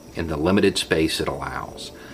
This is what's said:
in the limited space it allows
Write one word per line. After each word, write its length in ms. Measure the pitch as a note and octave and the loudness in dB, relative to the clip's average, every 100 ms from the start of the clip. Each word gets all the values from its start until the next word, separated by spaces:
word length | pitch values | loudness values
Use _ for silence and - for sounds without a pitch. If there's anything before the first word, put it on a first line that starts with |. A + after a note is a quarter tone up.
| - - | -12 -6
in 120 | E2 | -4
the 80 | D#2 | 0
limited 420 | E2 G2+ G2+ F2+ | 4 6 4 2
space 420 | - E2+ D#2+ - | 0 2 2 0
it 60 | D#2+ | -4
allows 640 | C#2 - - G#1+ - - - - | -4 -6 -6 -8 -10 -14 -16 -18